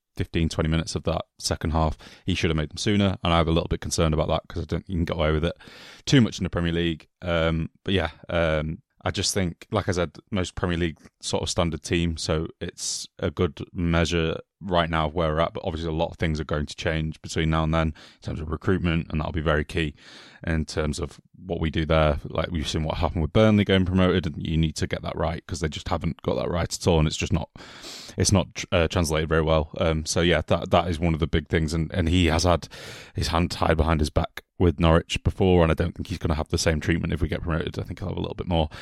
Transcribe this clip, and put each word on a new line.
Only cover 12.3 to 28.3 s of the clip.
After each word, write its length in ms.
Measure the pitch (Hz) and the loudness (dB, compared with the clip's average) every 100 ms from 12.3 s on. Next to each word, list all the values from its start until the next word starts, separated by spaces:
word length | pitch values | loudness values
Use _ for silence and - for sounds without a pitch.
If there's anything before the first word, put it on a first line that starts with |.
| 80 82 - | -2 -2 -8
it's 480 | - - - - - - | -12 -10 -8 -8 -10 -6
a 140 | 92 | -4
good 340 | 76 90 - - | 0 -2 -2 -10
measure 640 | - 85 82 82 85 80 - - - | -2 2 2 2 2 0 -2 -8 -14
right 280 | 95 87 85 | -2 2 2
now 160 | 80 78 | 2 0
of 100 | 80 | 0
where 140 | 80 | 0
we're 100 | 78 | 2
at, 140 | 82 | 0
but 100 | - - | -2 -6
obviously 240 | 80 82 | -4 -4
a 60 | 78 | -2
lot 160 | 82 | -2
of 60 | - | -2
things 200 | 85 76 | -2 -2
are 80 | 76 | -2
going 200 | 78 73 | -4 -4
to 100 | - | -4
change 460 | - 80 78 78 | -2 0 -2 -6
between 280 | - - 80 | -6 -2 2
now 140 | 80 | 2
and 100 | 78 | 2
then 140 | 82 80 | 2 0
in 340 | - - _ | -2 -14 _
terms 200 | - 76 | -10 -8
of 100 | 78 | -6
recruitment, 560 | 80 - 92 85 82 - | -4 0 0 2 0 -2
and 120 | 80 | -4
that'll 100 | 80 | -4
be 80 | 78 | -2
very 240 | 76 78 | 0 0
key 320 | 78 90 78 - - - - - - | 0 -2 -4 -6 -18 -20 -20 -12 -4
in 200 | 80 76 | -2 -2
terms 340 | - 78 73 | -2 -2 -2
of 220 | 71 - - - 92 | -6 -10 -20 -16 -6
what 160 | 85 | -4
we 80 | 82 | -2
do 160 | 71 78 | 0 2
there. 340 | 80 78 71 - | 4 4 2 -2
Like, 260 | - 78 | -4 -4
we've 160 | 85 73 | -2 -2
seen 160 | 82 | -2
what 140 | 78 - | -2 -2
happened 240 | 85 87 | -2 0
with 100 | 76 | 0
Burnley 320 | 110 110 104 | 4 6 6
going 220 | 101 95 92 | 4 4 4
promoted, 400 | 92 92 90 80 | 2 4 2 0
and 200 | 73 - | -4 -2
you 120 | 80 | 2
need 180 | 80 76 | 2 0
to 120 | 90 | -4
get 140 | - | -4
that 120 | 82 80 | -6 -2
right 320 | 80 82 - | -2 -2 -8
'cause 140 | 80 | -4
they 80 | 80 | -4
just 180 | 73 - | -4 -4
haven't 340 | 87 82 - | -2 -2 -4
got 120 | - 60 | -2 -2
that 160 | 64 | -2
right 200 | 85 87 | -2 -4
at 160 | - - | -2 2
all, 120 | 82 | 4
and 80 | 78 | 4
it's 80 | - | 0
just 160 | 82 | -2
not, 180 | 85 - - - - - - - - | -2 -4 -12 -20 -18 -16 -16 -10 -2
it's 160 | 90 | 2